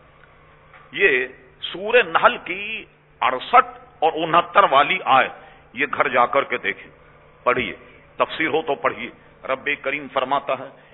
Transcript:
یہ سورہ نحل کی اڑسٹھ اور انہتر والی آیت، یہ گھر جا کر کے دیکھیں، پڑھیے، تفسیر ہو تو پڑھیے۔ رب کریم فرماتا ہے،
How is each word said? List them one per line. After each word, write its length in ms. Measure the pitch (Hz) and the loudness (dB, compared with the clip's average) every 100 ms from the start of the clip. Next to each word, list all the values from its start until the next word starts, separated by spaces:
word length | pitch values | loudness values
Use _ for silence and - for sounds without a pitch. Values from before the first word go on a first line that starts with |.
| - _ - _ - _ _ - - | -20 _ -20 _ -20 _ _ -20 -14
یہ 340 | 143 190 127 127 - - - - | 0 2 2 -2 -10 -20 -16 -14
سورہ 300 | 170 208 240 185 | -10 2 2 2
نحل 300 | 165 208 233 | 4 2 2
کی 400 | - 185 208 214 - _ _ - | -10 -10 -10 -12 -14 _ _ -4
اڑسٹھ 600 | 123 127 - 247 247 - - - | -2 -2 4 4 4 -8 -20 -2
اور 140 | 156 | -2
انہتر 500 | 156 165 170 - 208 185 | 0 0 0 2 4 6
والی 280 | 135 147 185 | 4 4 0
آیت، 260 | 113 131 117 - - - - | 2 2 2 -4 -20 -20 -16
یہ 140 | 117 143 | -6 -4
گھر 140 | - 139 | -2 0
جا 180 | 123 120 | 2 2
کر 180 | 139 | 0
کے 120 | 127 123 | -2 -4
دیکھیں، 320 | 98 - - - - - - _ | -6 -8 -14 -20 -20 -20 -20 _
پڑھیے، 280 | 123 127 101 71 - - - - | -2 -2 -4 -10 -18 -20 -18 -4
تفسیر 300 | 120 - 156 | -4 -2 -2
ہو 160 | 151 | -2
تو 120 | 131 | -2
پڑھیے۔ 360 | 139 127 104 120 - - - - | -2 -2 -4 -12 -14 -20 -16 -8
رب 240 | 131 131 143 | -6 -4 -6
کریم 240 | 135 143 135 | -6 -8 -6
فرماتا 400 | 135 131 139 139 | -6 -2 -4 -2
ہے، 160 | 127 131 - - | -6 -8 -20 -20